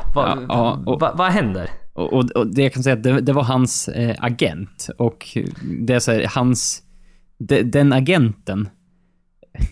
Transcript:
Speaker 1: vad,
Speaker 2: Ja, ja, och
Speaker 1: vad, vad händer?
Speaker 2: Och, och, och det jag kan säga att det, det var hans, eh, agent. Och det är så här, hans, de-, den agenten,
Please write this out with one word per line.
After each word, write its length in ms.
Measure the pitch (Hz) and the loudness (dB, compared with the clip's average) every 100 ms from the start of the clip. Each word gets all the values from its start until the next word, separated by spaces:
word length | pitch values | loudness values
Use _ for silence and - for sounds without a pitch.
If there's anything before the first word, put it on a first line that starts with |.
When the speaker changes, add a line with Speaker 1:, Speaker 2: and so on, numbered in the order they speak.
| - 143 | 2 2
Speaker 1:
vad, 140 | - | 2
Speaker 2:
Ja, 160 | 135 127 | -2 -2
ja, 340 | 120 117 135 110 | 0 0 -2 -2
och 140 | 151 | -2
Speaker 1:
vad, 180 | 156 165 | -2 0
vad 140 | 185 | 0
händer? 380 | 202 117 92 85 - - | 0 0 -4 -6 -8 -10
Speaker 2:
Och, 200 | - 82 | -6 0
och, 180 | 131 240 | 0 2
och 160 | 120 110 | 0 0
det 160 | 139 | 2
jag 100 | 135 | 0
kan 100 | 131 | 0
säga 100 | 131 117 | 0 2
att 80 | |
det, 180 | 127 131 | 2 2
det 120 | 143 | 2
var 100 | 139 | 2
hans, 440 | 127 131 123 - - | 2 2 2 0 -6
eh, 280 | 113 120 - | -2 -2 -2
agent. 680 | 117 120 113 80 98 - - - | -2 0 -2 -2 -10 -12 -10 -2
Och 300 | 120 - - 113 92 - 123 85 | -2 -2 -8 -6 -6 -8 -8 -4
det 140 | 117 | 0
är 60 | 123 | 0
så 120 | 120 | 2
här, 140 | 110 104 131 | 0 0 0
hans, 460 | 123 123 - - - - - - _ - | 2 2 -2 -8 -12 -20 -20 -20 _ -8
de-, 240 | 110 139 | 0 2
den 300 | 120 143 143 | 2 4 4
agenten, 760 | 131 135 180 117 - - 98 104 _ _ _ _ _ _ _ _ - - | 4 4 4 2 0 -6 -6 -6 _ _ _ _ _ _ _ _ -6 -6